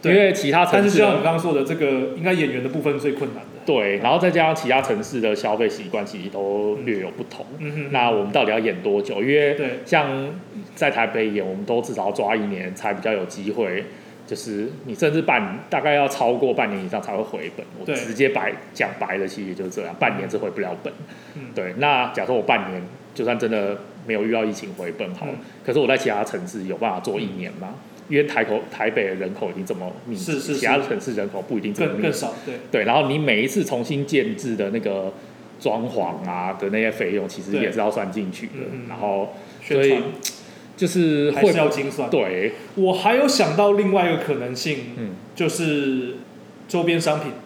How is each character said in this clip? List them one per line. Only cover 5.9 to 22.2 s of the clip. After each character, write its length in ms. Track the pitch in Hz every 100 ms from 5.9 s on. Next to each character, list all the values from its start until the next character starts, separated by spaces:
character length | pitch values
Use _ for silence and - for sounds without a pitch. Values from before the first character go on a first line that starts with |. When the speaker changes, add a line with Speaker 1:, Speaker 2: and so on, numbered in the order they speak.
| 107 101
Speaker 2:
其 180 | 104
实 60 | 90
都 480 | 98 98 101 104 107 123
略 140 | 104
有 100 | 92
不 120 | 82 120
同。 200 | - 107 143
Speaker 1:
嗯。 100 | 151
嗯 20 |
哼。 200 | 147 143
Speaker 2:
那 180 | 139 120
我 140 | 110
们 80 | 101
到 120 | 104
底 60 | 110
要 60 | 110
演 240 | 110 90
多 180 | 98 101
久？ 220 | 101 104
因 60 | 120
为 260 | 143 147
Speaker 1:
对。 260 | 143 139 123 -
Speaker 2:
像 420 | 165 143 135 139 170 - - -
在 160 | - 147
台 180 | 135 113
北 220 | 117 110
演， 160 | 104 92
我 80 |
们 100 | 95 101
都 160 | 120
至 120 | 117
少 140 | 107 98
要 40 |
抓 240 | 101 104 110
一 120 | 104
年 260 | 95 90
才 200 | 92 110
比 80 | 95
较 100 | 110
有 140 | 107 87
机 260 | - 101
会， 320 | 107 104 90 - - - - -
就 100 | 107
是 340 | - 101 113 151 135
你 100 | 107
甚 160 | 160
至 100 | 156
半， 380 | 160 165 196 208 -
大 120 | 160
概 120 | 143
要 140 | 147 139
超 260 | - 120
过 200 | 123 131
半 160 | 120 117
年 160 | 101 92
以 20 |
上 140 | 104
才 140 | 98 101
会 60 |
回 300 | 110 101 80 -
本。 80 | - - -
Speaker 1:
对。 80 |
Speaker 2:
我 60 | 139
直 140 | 120
接 160 | 110 135
白， 240 | 120 95 - -
讲 160 | - 107 95
白 180 | 101 95
了， 100 | 95
其 160 | 101
实 60 | 98
也 40 |
就 120 | 92 92
是 40 |
这 140 | 87
样， 100 | 85 90
半 160 | 117 101
年 120 | 95
是 80 | 107
回 120 | 101
不 100 | 90
了 120 | 92 87
本。 100 | - - 151 - - -
Speaker 1:
嗯。 60 | 127
Speaker 2:
对， 200 | 113 92 92
那 360 | 143 135 120
假 120 | -